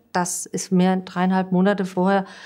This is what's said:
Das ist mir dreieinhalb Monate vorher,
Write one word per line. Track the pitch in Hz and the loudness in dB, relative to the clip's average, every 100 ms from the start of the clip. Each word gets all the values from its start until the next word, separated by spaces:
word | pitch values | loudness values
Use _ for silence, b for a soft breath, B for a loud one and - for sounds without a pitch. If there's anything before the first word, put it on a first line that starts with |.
| _ | _
Das | 185 175 - | -4 -2 -6
ist | - 185 - | -8 -8 0
mir | 180 185 185 | 2 4 0
dreieinhalb | 185 180 185 190 185 | -4 -2 0 0 0
Monate | 180 196 202 185 | 2 2 0 -2
vorher, | 185 185 196 190 B | 0 2 0 -2 B